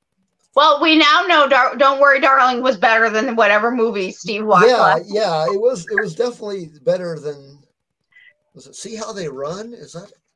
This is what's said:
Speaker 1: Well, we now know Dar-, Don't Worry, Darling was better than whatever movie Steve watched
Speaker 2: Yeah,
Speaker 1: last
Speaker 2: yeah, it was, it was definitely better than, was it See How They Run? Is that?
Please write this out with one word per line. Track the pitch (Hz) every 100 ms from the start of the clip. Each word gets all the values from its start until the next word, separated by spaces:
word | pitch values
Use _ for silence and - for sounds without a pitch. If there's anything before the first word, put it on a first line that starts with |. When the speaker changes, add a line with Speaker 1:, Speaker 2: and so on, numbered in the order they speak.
| _ _ _ _ _ -
Speaker 1:
Well, | 302 285
we | 320 320
now | 294 311 370
know | 330 277
Dar-, | 262 254 247
Don't | 277 269
Worry, | 277 269
Darling | 269 269 254 247
was | 247 214
better | 240 226 226
than | 214 254 226
whatever | 208 208 226
movie | 247 226 202 190
Steve | - - 202 214
watched | 190 220
Speaker 2:
Yeah, | 247
Speaker 1:
last | 202 165 185
Speaker 2:
yeah, | 202 208 165 208
it | 196
was, | 233 247 170
it | 208
was | 208 156
definitely | 240 233 208 196 165 151
better | 131 185 180 156
than, | 143 143 139 143 _ _ _ _ _ _ _ _ _ -
was | -
it | -
See | 202 220
How | 214
They | 202 165
Run? | 131 143 185 226 240
Is | 143
that? | 165 196 _ _